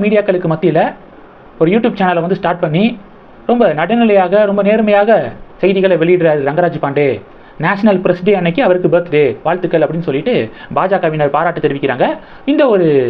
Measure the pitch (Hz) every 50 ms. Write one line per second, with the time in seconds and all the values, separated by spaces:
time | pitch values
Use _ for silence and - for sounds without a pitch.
0 | 196 208 214 208 202 202 185 180 185 165 156 - 185 170 151 165 208 294 - -
1 | - - - - - - - - - - - - 160 165 202 233 233 233 - -
2 | 190 180 175 170 165 180 196 - - 170 180 175 180 160 151 175 214 240 233 -
3 | - - - - - - - - - - 240 240 233 175 147 151 170 180 226 240
4 | 233 220 202 196 185 175 190 208 214 202 202 208 196 196 220 220 220 208 208 202
5 | 208 220 220 170 135 117 - - - - - - - 190 196 190 190 190 180 156
6 | 160 170 180 180 165 160 151 147 135 139 147 175 175 170 143 - - 139 139 147
7 | 147 135 113 101 - - - - - - - - 151 175 202 202 214 214 196 180
8 | 185 185 175 175 180 208 202 196 175 170 170 277 254 190 180 180 180 160 160 175
9 | 175 - 147 151 147 127 113 - - 160 175 180 180 - - 160 156 143 156 170
10 | 165 156 135 147 - 247 240 151 113 110 - - - - - 139 170 190 196 175
11 | - 160 156 151 147 143 135 151 165 175 175 165 - 151 139 139 139 131 123 127
12 | 175 269 311 - - - - - - 269 294 302 294 254 208 190 175 156 147 135
13 | 123